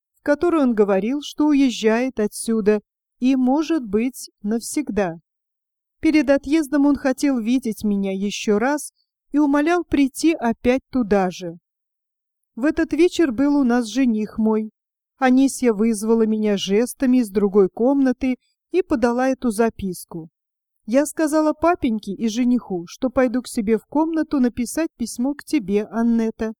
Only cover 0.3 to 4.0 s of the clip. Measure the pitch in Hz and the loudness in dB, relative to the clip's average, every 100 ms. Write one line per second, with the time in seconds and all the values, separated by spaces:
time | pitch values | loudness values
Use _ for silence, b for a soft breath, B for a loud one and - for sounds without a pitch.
0.3 | 294 349 330 262 214 202 190 208 285 - | 0 2 2 2 2 2 2 0 -4 -6
1.3 | - 302 285 277 190 214 220 262 - 208 | -2 0 2 2 0 0 0 -2 -2 -4
2.3 | - - 226 202 208 - _ _ _ 247 | -4 -4 0 2 0 -2 _ _ _ 0
3.3 | 269 254 285 302 320 233 208 | 2 2 2 0 -2 -2 -2